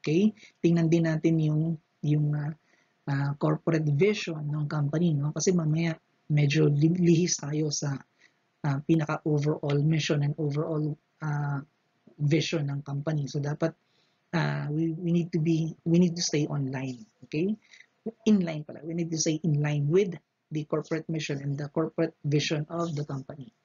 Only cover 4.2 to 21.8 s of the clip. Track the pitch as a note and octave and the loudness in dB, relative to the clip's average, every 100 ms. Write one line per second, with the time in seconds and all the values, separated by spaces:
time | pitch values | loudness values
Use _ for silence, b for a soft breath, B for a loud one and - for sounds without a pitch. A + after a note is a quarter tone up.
4.2 | - D#3 D3 D3+ D3 D3+ C#3+ D#3+ F3 D3 | -4 -6 -6 -4 -4 -2 -2 0 0 0
5.2 | D3 D#3 F3 F3+ D#3 D#3 E3 D#3+ _ _ | -2 0 0 2 0 0 -2 -4 _ _
6.2 | _ D3+ C#3+ D3+ D3+ C#3+ D#3+ F3+ E3+ E3 | _ 2 4 4 4 4 2 4 4 4
7.2 | F3 - C#3+ D3+ D3+ D3 D3 C3+ - b | 4 -2 -4 -2 -2 -2 -4 -6 -10 b
8.2 | b b _ _ D3+ C3+ D3 E3 D3+ D#3 | b b _ _ -2 -2 0 0 0 -4
9.2 | D#3+ D3 D3 D#3 C#3+ C#3+ D3 D#3+ - D3+ | 0 0 0 -2 0 2 2 2 2 0
10.2 | C#3+ D3+ D3 C#3+ E3 D#3 D3+ D3+ _ _ | 0 0 -2 -2 -2 -2 -2 -6 _ _
11.2 | D#3 D3 C#3+ C#3 - _ _ _ - - | -4 -2 -2 -6 -8 _ _ _ -20 -2
12.2 | D3 D#3+ - E3+ C#3+ C#3 C#3+ C#3+ D3 D#3 | 2 2 2 -2 -2 -6 -6 -6 -2 -2
13.2 | C3+ D3+ C#3+ D3+ E3 - _ _ _ _ | -2 -4 -4 -2 -4 -4 _ _ _ _
14.2 | _ E3 D3 C#3+ D3 D3+ E3 D#3+ F3 E3+ | _ -2 0 -2 -2 -2 -2 -2 0 0
15.2 | E3+ E3+ D#3+ E3 D#3+ - E3 E3+ F3+ E3+ | 0 0 2 2 0 -4 2 4 4 2
16.2 | - D3+ D3+ D3 C3 C3 C3 B2 G#2+ _ | -2 0 -2 -2 -4 -6 -8 -10 -16 _
17.2 | B2 D3+ F#3+ G#3+ B B B _ A3 _ | -8 -4 -2 -4 B B B _ -14 _
18.2 | - G#3 E3+ D#3 D3+ - E3+ E3 E3 E3+ | 4 4 2 -4 -10 -12 -8 -4 -4 -2
19.2 | E3 D#3 E3 C#3+ D3 D3 C#3+ F3+ G3+ E3+ | -2 0 2 2 2 0 2 2 2 -4
20.2 | _ _ _ D3+ D3+ D#3 - D#3+ D#3+ D#3+ | _ _ _ -8 -4 -4 -2 -6 -4 -6
21.2 | D3 C#3+ C#3+ C#3 D3 - | -4 -4 -4 -4 -4 -2